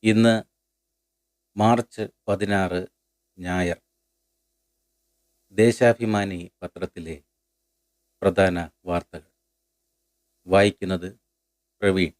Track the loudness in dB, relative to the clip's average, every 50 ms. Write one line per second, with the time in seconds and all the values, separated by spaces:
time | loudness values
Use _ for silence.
0 | 2 2 4 4 6 4 4 2 -2 _ _ _ _ _ _ _ _ _ _ _
1 | _ _ _ _ _ _ _ _ _ _ _ 0 2 2 2 2 0 _ -8 -10
2 | -10 -10 _ _ _ -4 -2 -2 -2 -2 0 -2 -2 -2 -4 -6 -8 -10 _ _
3 | _ _ _ _ _ _ _ -14 -10 -6 -4 -4 -2 -4 -4 _ _ _ _ _
4 | _ _ _ _ _ _ _ _ _ _ _ _ _ _ _ _ _ _ _ _
5 | _ _ _ _ _ _ _ _ _ _ _ 2 4 4 4 4 4 2 4 2
6 | -2 -2 -2 -2 -2 -4 -8 -10 -12 -16 _ _ -16 -16 _ -10 -12 -12 _ -14
7 | -14 -14 -14 -16 _ _ _ _ _ _ _ _ _ _ _ _ _ _ _ _
8 | _ _ _ _ -2 0 2 2 2 2 0 -4 -8 -10 _ _ _ -6 -6 -6
9 | -6 _ -20 -20 _ _ _ _ _ _ _ _ _ _ _ _ _ _ _ _
10 | _ _ _ _ _ _ _ _ _ 2 4 4 4 4 0 _ -6 -6 -6 -6
11 | -6 -10 -16 _ _ _ _ _ _ _ _ _ _ _ _ _ -2 0 2 2
12 | 0 -2 -4 _